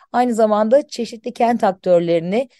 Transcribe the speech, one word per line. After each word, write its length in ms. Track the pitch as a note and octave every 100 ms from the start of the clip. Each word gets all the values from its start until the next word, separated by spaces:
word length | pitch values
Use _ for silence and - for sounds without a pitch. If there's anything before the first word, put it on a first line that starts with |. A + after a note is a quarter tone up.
| _
Aynı 220 | A#3 B3
zamanda 540 | A3 A3 G#3 G#3+ C4+ D4
çeşitli 440 | - A3+ A3+ -
kent 320 | A3+ A#3 A#3+
aktörlerini, 840 | G#3 F#3 - F3 E3+ E3+ E3 G#3 C4+ _